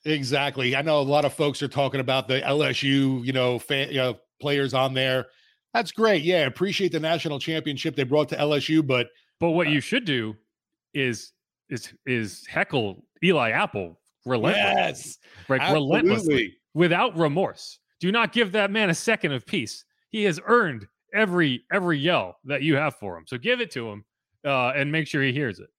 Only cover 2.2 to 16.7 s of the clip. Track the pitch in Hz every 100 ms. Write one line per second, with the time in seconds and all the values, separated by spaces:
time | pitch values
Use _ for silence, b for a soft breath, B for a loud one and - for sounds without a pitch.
2.2 | - 131 135 143 143 127 139 139 135 131
3.2 | 120 131 127 123 - 143 135 143 127 113
4.2 | _ _ 147 143 139 131 131 131 131 131
5.2 | 120 b b b _ 226 202 - 220 190
6.2 | 156 180 135 - 190 185 190 160 156 165
7.2 | 165 139 - 160 156 139 165 147 131 147
8.2 | 147 - 147 147 135 156 147 127 120 b
9.2 | b _ 170 165 160 147 - 247 226 135
10.2 | 110 107 _ _ _ _ _ 147 131 113
11.2 | - _ _ _ _ 123 - - - 123
12.2 | 107 - - - 196 139 107 92 - _
13.2 | 170 165 117 117 202 104 90 82 _ _
14.2 | - 127 120 208 202 - - - - -
15.2 | B B B 131 139 151 139 185 330 -
16.2 | 175 139 104 - _